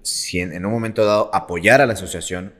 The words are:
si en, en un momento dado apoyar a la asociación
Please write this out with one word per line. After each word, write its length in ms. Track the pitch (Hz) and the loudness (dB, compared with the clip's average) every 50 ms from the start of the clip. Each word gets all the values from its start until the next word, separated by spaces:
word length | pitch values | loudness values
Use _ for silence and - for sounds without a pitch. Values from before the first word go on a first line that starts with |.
si 380 | - - - - - - - 87 | -10 -8 -6 -6 -6 -4 -4 -4
en, 140 | 90 90 78 | -4 -4 -6
en 120 | 90 90 | -6 -4
un 60 | 101 | -2
momento 340 | 113 117 113 113 98 113 107 | -2 -2 -4 -4 0 2 2
dado 280 | 104 104 104 - - - | 4 4 2 2 2 -2
apoyar 480 | 95 - - 87 87 85 107 123 139 | -4 -2 -2 -6 0 4 6 6 6
a 40 | 139 | 6
la 80 | 120 110 | 4 2
asociación 600 | 101 92 87 92 87 - - 92 90 92 104 - _ | -4 -6 -8 -8 -8 -8 -8 -8 -8 -8 -10 -16 _